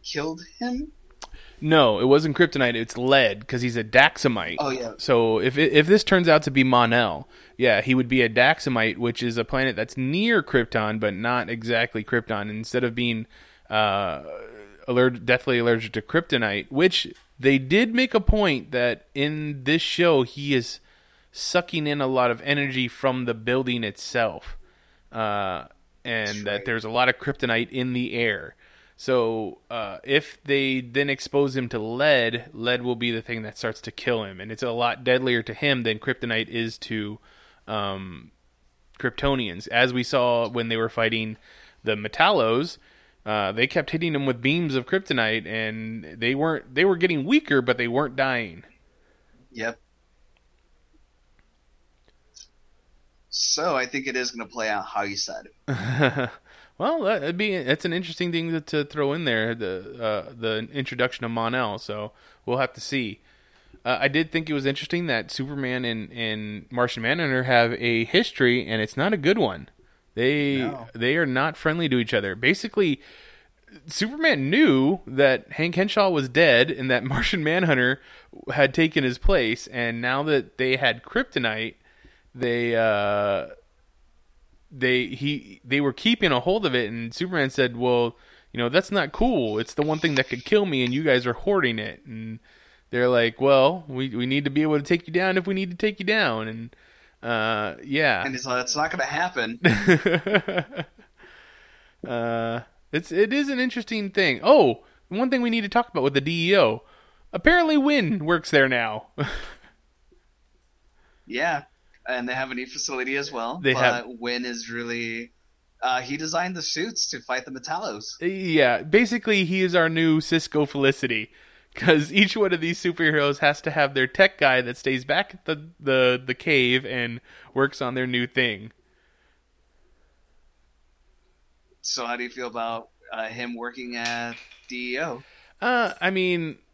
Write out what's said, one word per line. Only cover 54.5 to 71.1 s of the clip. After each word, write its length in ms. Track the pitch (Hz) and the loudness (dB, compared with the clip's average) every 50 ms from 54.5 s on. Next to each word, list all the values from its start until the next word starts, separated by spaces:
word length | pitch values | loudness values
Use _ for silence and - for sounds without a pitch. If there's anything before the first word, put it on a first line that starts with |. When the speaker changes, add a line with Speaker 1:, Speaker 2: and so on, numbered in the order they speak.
| - 120 110 107 | -6 -4 -4 -2
Speaker 1:
out 180 | 104 101 90 | -2 -4 -4
how 160 | - - 104 | -4 -4 -4
you 140 | 101 101 101 | -4 -4 -6
said. 320 | 95 - - - - - - _ _ _ - | -8 -8 -8 -10 -14 -16 -18 _ _ _ -6
Speaker 2:
<laughs> 600 | 135 - 98 117 123 131 151 127 - 139 127 120 - - _ _ - - - _ _ _ | -6 -6 -4 -4 0 2 2 2 2 0 -6 -6 -8 -16 _ _ -20 -20 -20 _ _ _
Well, 260 | 175 262 330 330 240 | -2 -2 -2 0 0
that'd 340 | 190 220 180 139 156 170 180 | -2 -2 -2 -2 -4 -4 -2
be, 180 | 214 214 190 180 | -2 -2 -2 -2
that's 240 | 135 127 143 - - | 0 -2 -2 0 0
an 80 | 180 165 | -4 -4
interesting 380 | 180 185 165 160 - 180 175 | -4 -6 -8 -6 -6 -4 -2
thing 180 | 165 165 165 165 | -2 -4 -2 -2
to, 80 | 165 160 | -4 -4
to 240 | 151 - - 151 147 | -4 -4 -4 -4 -4
throw 300 | 143 - 151 143 139 143 | -4 -2 -2 -2 0 0
in 100 | 170 170 | -2 0
there, 300 | 139 117 110 110 117 113 | 0 0 0 0 -2 -2
the, 440 | 117 110 92 95 92 95 101 - 123 117 110 107 101 80 - | -4 -4 -4 -4 -6 -8 -12 -12 -4 -2 -2 -2 -2 -4 -8
uh, 40 | 123 117 | -12 -6
the 300 | 113 110 110 107 113 117 135 | -4 -2 -2 -2 -6 -6 -8
introduction 500 | 143 131 - 127 123 123 127 - - 120 | -8 -6 -6 -2 -2 -2 -2 -2 -6 -8
of 60 | 113 | -6
Mon-El. 480 | 117 117 113 113 123 127 123 107 101 - | -4 -4 -2 -2 -2 -2 -2 -2 -4 -8
So 340 | - - 104 104 104 107 _ _ _ _ _ _ _ | -8 -10 -8 -8 -8 -10 _ _ _ _ _ _ _
we'll 140 | - 120 131 | -4 -2 -2
have 160 | 131 123 - | -2 -4 -4
to 80 | 120 | -12
see. 400 | - - 143 135 120 104 101 _ _ _ _ _ _ _ _ _ _ _ - _ | -10 -6 -4 -4 -4 -4 -8 _ _ _ _ _ _ _ _ _ _ _ -20 _
Uh, 140 | _ 120 127 - | _ -2 -2 0
I 100 | 135 139 | 0 0
did 220 | 135 156 165 156 | 0 0 -2 -2
think 200 | - 165 160 156 | -4 -6 -4 -2
it 20 | |
was 140 | 151 139 135 | -4 -2 -2
interesting 400 | 139 135 - - - - 175 175 | -2 -2 -4 -6 -4 -4 -4 -2
that 240 | 160 123 113 104 - | -2 -2 -2 -4 -6
Superman 560 | - - 131 139 147 139 135 127 127 127 127 | -8 -8 -8 -8 -6 -6 -6 -4 -4 -4 -4
and, 260 | 120 113 110 107 - | -4 -6 -6 -8 -12
and 540 | - 120 117 110 110 107 107 104 104 101 78 _ | -10 -6 -6 -6 -4 -6 -8 -10 -12 -12 -14 _
Martian 320 | 123 123 123 120 - 120 | -2 0 0 0 -2 -4
Manhunter 420 | 113 117 147 175 165 143 131 127 127 | -2 -2 -2 -2 0 0 0 0 2
have 280 | 127 127 120 117 117 117 - | 4 4 4 4 4 0 -2
a 260 | 120 120 117 113 113 | -2 0 0 0 0
history, 640 | - - 180 240 - - - 135 123 120 123 - - | 2 2 0 0 0 0 2 2 4 4 2 -2 -2
and 140 | 113 110 | -2 -4
it's 120 | 107 107 - | -4 -4 -2
not 200 | 131 151 202 214 | -2 0 0 0
a 20 | |
good 220 | 151 139 160 208 226 | 0 2 2 2 2
one. 320 | 165 107 90 78 67 - _ _ _ _ _ _ _ _ _ | 2 -2 -2 -6 -14 -18 _ _ _ _ _ _ _ _ _
They 400 | 113 120 131 147 147 143 143 139 135 | 0 0 2 2 2 0 0 0 -2
Speaker 1:
No. 280 | 127 117 - 131 113 113 | -2 -4 -6 -8 -14 -16
Speaker 2:
they 240 | - 117 113 127 | -8 -2 0 0